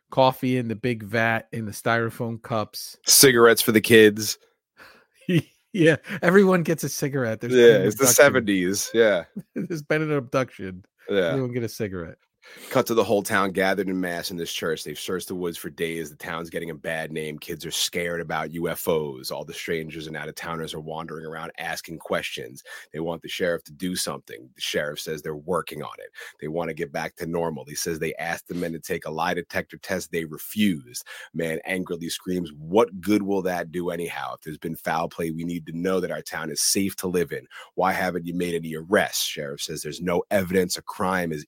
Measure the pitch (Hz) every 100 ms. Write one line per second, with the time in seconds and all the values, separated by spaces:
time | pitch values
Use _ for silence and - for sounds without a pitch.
0 | _ - 131 - 131 127 113 107 123 117
1 | 101 113 113 113 - 117 107 - 117 117
2 | 113 - 117 113 - 110 104 - - -
3 | - - 139 120 117 110 - 110 - 113
4 | 107 107 107 - _ _ _ _ - -
5 | _ _ - 175 - _ _ 208 160 139
6 | - 190 180 196 190 185 165 160 143 -
7 | 143 139 117 110 120 123 120 107 101 110
8 | 131 - 143 127 104 95 90 98 - 113
9 | 110 90 - 202 - 233 175 160 147 156
10 | 156 143 120 135 123 - 95 90 - _
11 | - 98 85 135 127 123 113 - 104 92
12 | 82 - _ _ - - - 127 117 113
13 | 101 104 95 104 98 92 95 98 95 92
14 | 90 85 - 87 82 - 85 78 80 73
15 | - 92 - 92 87 82 87 71 82 82
16 | 76 76 90 82 82 82 82 80 - 80
17 | 78 78 78 76 - 82 80 - - 90
18 | 85 85 80 80 80 82 85 80 92 80
19 | 76 65 67 71 76 - - 85 80 80
20 | 78 76 76 76 85 82 76 80 78 80
21 | 82 78 80 80 82 - 82 80 - 80
22 | - 87 - - 60 67 - - - 78
23 | 82 82 73 - 90 85 - 73 92 90
24 | 90 69 - 55 64 - - 92 73 73
25 | 82 78 80 73 78 85 - 76 60 50
26 | 50 - - - 76 82 82 80 80 80
27 | 80 - 82 85 82 73 71 76 87 78
28 | 80 - 82 82 - 87 85 82 - 85
29 | 80 80 87 87 85 95 - 78 - 92
30 | - 85 80 76 - 107 104 78 62 64
31 | - - - 78 82 80 - 92 87 85
32 | 82 - 90 90 82 73 80 101 120 95
33 | 92 107 98 98 90 87 82 87 87 87
34 | 82 71 65 62 78 76 82 78 87 80
35 | 85 - 85 80 85 87 80 82 92 95
36 | 85 78 - 82 80 76 - 104 98 -
37 | 92 87 78 67 64 - - - 92 95
38 | 92 87 85 87 87 82 80 78 82 101
39 | 71 - - - 71 71 - 76 76 76
40 | 90 87 - 104 90 95 90 - - -
41 | 95 92 85 78